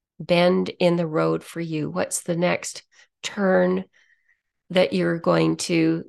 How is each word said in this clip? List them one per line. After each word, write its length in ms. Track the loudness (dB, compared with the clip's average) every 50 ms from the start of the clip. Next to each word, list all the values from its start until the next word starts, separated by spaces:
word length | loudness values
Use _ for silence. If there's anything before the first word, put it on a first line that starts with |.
| _ _ _ -8
bend 480 | -2 0 2 4 4 4 4 2 0 -2 -2 0
in 180 | 2 2 2
the 100 | 2 0
road 360 | -2 0 0 0 0 0 -2
for 180 | -6 -10 -10 -10
you? 300 | -8 -6 -6 -4 -4 -4
What's 300 | -4 -4 -4 -4 -6 -6
the 160 | -6 -4 -2
next 460 | 0 0 0 0 -2 -4 -10 -14 -14 -18 _ _ _ _ _ _ _
turn 640 | -14 -10 -4 -2 0 2 4 4 2 2 0 -2 -4 -8 _ _ _ _ _ _ _ _ _ _ _ _ _ _ _ -2
that 240 | 0 2 2 2
you're 260 | 2 0 0 0 -2 -2
going 380 | 0 2 2 4 2 2 0
to 480 | -2 -2 0 0 2 2 2 0 -2 -6